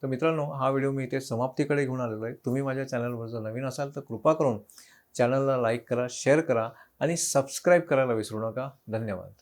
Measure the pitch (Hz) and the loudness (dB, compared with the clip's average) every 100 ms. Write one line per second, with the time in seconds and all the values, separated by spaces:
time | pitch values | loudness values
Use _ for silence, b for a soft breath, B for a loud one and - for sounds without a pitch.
0 | 135 131 160 160 147 143 131 135 139 139 | -2 0 0 0 -2 -2 0 2 0 -2
1 | 127 135 131 117 127 - 147 143 135 127 | -2 -4 -4 -2 -2 -2 0 2 0 -2
2 | 120 107 110 135 - 127 139 131 135 123 | -4 -4 -6 -6 -2 -2 0 -4 -4 -4
3 | 120 120 113 117 110 113 135 127 143 143 | -4 -4 -6 -6 -6 -6 -6 -6 -8 -8
4 | 135 113 - - 147 107 - B B B | -10 0 2 4 2 0 -6 B B B
5 | B - 123 135 135 131 117 120 - 123 | B 0 2 4 2 2 2 0 -2 -2
6 | 123 - - 147 160 117 113 B B _ | -2 -2 4 4 4 0 0 B B _
7 | 143 170 - 139 135 - - 175 170 135 | -2 0 0 0 0 -2 4 4 6 2
8 | 131 113 107 110 110 113 135 135 - 110 | 2 0 -2 -4 -4 -4 -8 -12 -6 -6
9 | 113 92 92 - | -4 -6 -8 -18